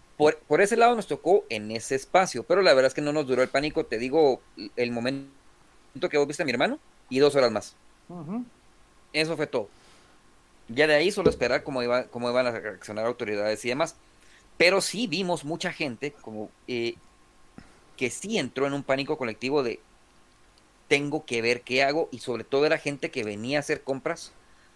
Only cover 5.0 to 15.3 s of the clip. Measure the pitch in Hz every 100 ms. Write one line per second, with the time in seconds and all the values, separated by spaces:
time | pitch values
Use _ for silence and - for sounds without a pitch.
5 | 120 139 139 - - _ _ _ _ 135
6 | 175 147 143 151 160 120 165 285 - _
7 | _ 127 143 139 123 107 - - - _
8 | - 175 151 220 247 - _ _ _ _
9 | _ 151 156 156 151 131 101 - - -
10 | _ _ _ _ _ _ - 117 156 147
11 | 170 202 165 - 120 139 151 135 120 123
12 | 120 120 120 123 127 113 107 92 - 104
13 | 113 123 110 104 104 107 120 127 160 -
14 | _ _ - - _ - 170 190 180 185
15 | 240 165 185